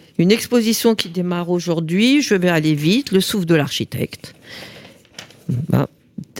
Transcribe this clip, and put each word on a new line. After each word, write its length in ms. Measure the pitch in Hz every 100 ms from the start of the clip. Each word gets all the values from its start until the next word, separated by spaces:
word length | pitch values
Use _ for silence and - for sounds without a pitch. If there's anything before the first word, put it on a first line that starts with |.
| - -
Une 120 | 175
exposition 640 | 226 - 247 220 220 233
qui 140 | 220 180
démarre 420 | 170 180 175 170
aujourd'hui, 720 | 180 175 165 160 180 240 294
je 120 | 254
vais 140 | 196 180
aller 260 | 160 156
vite, 380 | 151 151 233 -
Le 80 | 190
souffle 260 | 180 208 165
de 80 |
l'architecte. 800 | 165 139 - 117 - - - - - - - - - - - _ - - - - 120 156
Ben, 200 | 123 - _ _ - -